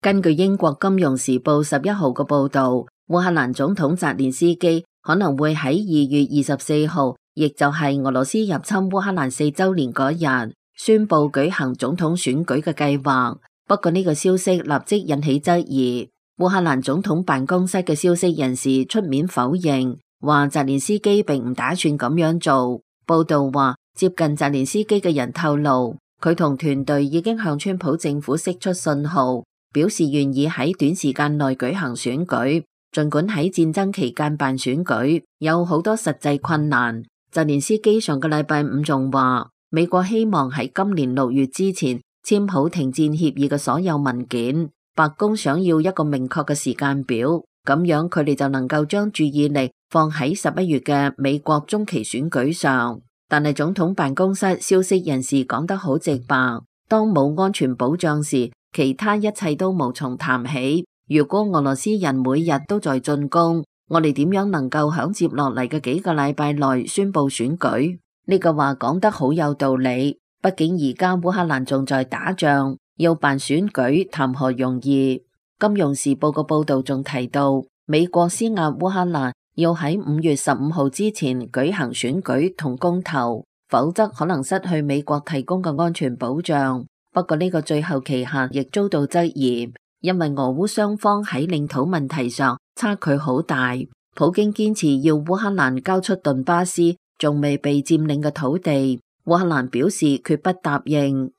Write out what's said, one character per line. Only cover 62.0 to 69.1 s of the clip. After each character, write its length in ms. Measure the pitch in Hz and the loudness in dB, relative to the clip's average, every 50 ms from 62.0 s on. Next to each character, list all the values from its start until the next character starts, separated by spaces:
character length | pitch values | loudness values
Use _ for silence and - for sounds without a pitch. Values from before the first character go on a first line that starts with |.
| 185 151 135 | 0 0 0
每 260 | 131 127 127 131 151 | 0 2 2 2 2
日 100 | 165 170 147 143 151 - | 2 2 0 -2 0 -2
都 100 | 202 208 | -2 -2
在 220 | 208 156 135 131 | 0 0 -2 -2
進 300 | 123 - 147 143 147 139 | 0 -2 -2 -2 -2 0
攻， 340 | - 170 170 165 170 165 156 _ _ _ _ _ | 2 2 4 4 2 0 -2 _ _ _ _ _
我 140 | 156 165 | 0 2
哋 100 | 160 156 | 2 2
點 160 | 139 135 143 170 | 2 2 2 2
樣 160 | 196 196 196 202 | 2 0 0 0
能 200 | 190 156 131 127 | 0 0 -2 -2
夠 240 | 131 151 151 151 156 | 0 0 0 0 0
響 200 | 165 135 160 208 | 0 -2 -2 -2
接 160 | - 170 175 | 0 -2 -2
落 220 | - 127 147 135 | 0 0 -2 -2
嚟 140 | 117 123 127 120 | -2 -2 -4 -2
嘅 100 | 143 156 | -4 -4
幾 220 | 135 127 127 170 | -4 -2 -4 -2
個 120 | 202 185 165 | -2 -2 0
禮 200 | 151 143 143 147 | 0 0 -2 0
拜 180 | - 151 147 | -2 -2 -2
內 340 | 147 147 147 135 131 127 117 | 0 0 0 0 0 0 -2
宣 240 | - - - 196 196 | -4 -2 -2 -2 0
布 200 | 190 160 143 139 | 0 0 0 0
選 280 | 135 - 117 127 156 175 | -2 -2 -2 -2 -2 -2
舉？ 400 | - 127 120 110 135 170 180 175 _ _ _ _ _ | -2 0 0 0 0 -2 -2 -6 _ _ _ _ _
呢 120 | - 190 190 | 0 0 2
個 160 | 185 175 160 | 2 2 2
話 220 | 147 143 139 135 | 2 0 0 0
講 240 | 127 127 123 147 185 | -2 -2 -2 -2 2
得 100 | 185 | 2
好 220 | 214 | 0